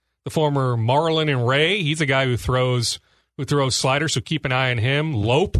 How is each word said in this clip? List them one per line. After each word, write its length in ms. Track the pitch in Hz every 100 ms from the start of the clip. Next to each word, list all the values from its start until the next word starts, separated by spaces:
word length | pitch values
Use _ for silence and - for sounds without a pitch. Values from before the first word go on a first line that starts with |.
| _ _
the 60 | -
former 460 | 165 151 143 127 120
Marlin 520 | 113 139 165 160 156
and 160 | 131
Ray, 380 | 120 139 160 208
he's 180 | 147 160
a 60 | 143
guy 200 | 135 135
who 100 | 120
throws, 640 | 117 127 127 123 113 - _ _ _ -
who 80 |
throws 300 | 135 147 135
sliders. 380 | - 135 143 156
So 80 | 131
keep 240 | - 156
an 80 | 139
eye 180 | 127 131
on 80 | 120
him. 340 | 120 143 160
Lope, 420 | 120 104 135 196 -